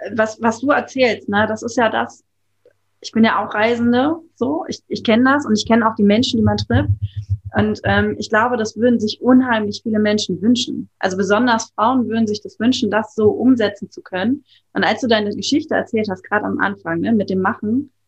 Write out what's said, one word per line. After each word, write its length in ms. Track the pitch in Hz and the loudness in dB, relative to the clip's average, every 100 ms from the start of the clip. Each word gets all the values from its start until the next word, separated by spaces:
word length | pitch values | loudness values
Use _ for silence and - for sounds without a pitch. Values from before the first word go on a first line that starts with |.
| 190 214 | -8 -4
was, 260 | 214 - | -4 -2
was 180 | 226 226 | -2 0
du 100 | 269 | 0
erzählst, 580 | 277 - 262 254 208 - | 0 -2 0 0 0 -2
ne, 160 | 202 214 | 0 0
das 160 | 220 | -2
ist 140 | 233 226 | -6 0
ja 120 | 226 | 0
das, 340 | 220 233 - _ _ _ _ _ _ _ _ | 0 -4 -10 _ _ _ _ _ _ _ _
ich 100 | - | -4
bin 120 | 226 | 2
ja 200 | 220 160 208 | 2 2 -2
auch 80 | |
Reisende, 600 | 214 220 240 240 240 277 330 - - | 0 0 2 2 2 0 -2 -8 -6
so, 280 | 247 311 330 | -4 -4 -6
ich, 140 | - - | -12 -10
ich 160 | - | -6
kenn 220 | - 226 262 | 2 4 4
das 200 | 285 285 | 2 2
und 120 | 214 | 0
ich 80 | - | 2
kenn 160 | 233 | 2
auch 120 | 226 220 | 2 2
die 80 | |
Menschen, 340 | 202 214 247 226 | 4 4 2 2
die 60 | |
man 140 | 214 208 | 2 2
trifft. 320 | - 240 302 - - - - - - | 0 0 0 -2 -4 -8 -4 -6 -2
Und, 280 | - 214 208 | -2 0 0
ähm, 320 | - 202 208 208 | 0 0 0 -2
ich 120 | 208 | -2
glaube, 260 | 214 240 247 | 0 0 0
das 220 | 220 - | -4 0
würden 220 | 247 233 | 2 2
sich 220 | 214 - | 0 -2
unheimlich 600 | 240 254 254 226 208 208 | 4 4 4 0 -2 -6
viele 160 | 233 214 | -4 0
Menschen 420 | 208 208 - 175 | 0 0 -2 -2
wünschen. 480 | 202 240 - - 196 - | 0 0 -2 -8 -10 -6
Also 180 | 190 185 | -4 -2
besonders 540 | 190 208 247 226 - - | 0 2 2 0 -2 -2
Frauen 320 | 220 262 214 | 0 0 0
würden 180 | 220 220 | 0 -2
sich 140 | 208 | -4
das 180 | - - | -8 -2
wünschen, 300 | 226 254 208 | 0 0 0
das 220 | 208 220 | 0 -2
so 160 | - 214 | 0 2
umsetzen 640 | 196 240 254 202 - 185 | 4 4 4 2 -4 -12
zu 100 | - | -16
können. 440 | - 185 208 285 - _ _ | -10 -4 -2 -2 -6 _ _
Und 120 | - 175 | -4 -2
als 160 | 220 | -2
du 60 | 247 | 0
deine 280 | 220 208 202 | 0 0 -4
Geschichte 400 | 202 285 - - | -2 -2 0 -4
erzählt 320 | 190 220 214 | -2 -2 -4
hast, 140 | 190 | -6
grad 200 | - 214 | -4 -4
am 160 | 202 196 | -2 -2
Anfang, 420 | 196 202 - 165 | -4 -4 -6 -4
ne, 100 | 185 | 0
mit 180 | 226 196 | 0 0
dem 120 | 190 | -2
Machen, 500 | 190 - 208 240 294 _ | -2 -2 -2 -4 -4 _